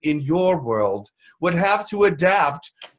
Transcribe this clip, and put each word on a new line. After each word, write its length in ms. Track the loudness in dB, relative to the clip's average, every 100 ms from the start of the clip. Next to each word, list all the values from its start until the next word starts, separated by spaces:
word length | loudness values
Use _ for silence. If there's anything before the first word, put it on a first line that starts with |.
in 180 | -4 -2
your 400 | -2 0 0 0
world 480 | -2 0 0 -2 -8 _ _ _
would 140 | -2
have 340 | 0 0 0 -2
to 160 | 2
adapt 680 | 2 4 2 2 0 -4 -12 _ -20